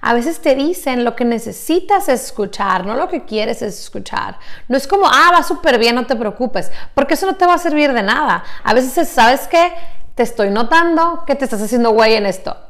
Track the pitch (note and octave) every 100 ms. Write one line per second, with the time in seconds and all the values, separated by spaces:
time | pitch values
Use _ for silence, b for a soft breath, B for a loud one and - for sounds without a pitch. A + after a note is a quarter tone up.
0 | - A#3+ B3+ E4 D#4 C4 D4 F#4 C#4 B3
1 | A#3+ A#3 A#3+ A#3 A3+ F#3+ - E4+ - G4
2 | - B3 - - G3 - G3 F#3 F#3 A#3+
3 | F4+ E4+ - G#3+ A3 A3+ A3 - - G3+
4 | F#3+ - - - B B - C4+ - G4+
5 | F4 C4 E4+ F4 - D#4+ D#4 B3 A#3 A#3+
6 | B3 A#3+ A3 G3 B3 F#3+ - B B -
7 | C#4+ D#4 F#4+ - F4+ F4 E4+ D4+ D4 A#3+
8 | G3+ B3+ C#4+ F3 B B - A3+ C4 F4
9 | D4+ - A#3 C4+ - E4+ F4 F4 B B
10 | - - - - G3+ G3+ A#3+ E4 E4+ D#4+
11 | E4 E4+ - C#4 C4+ G#3+ G#3 A#3+ A#3 A3
12 | A3 A3 G3+ F3+ - -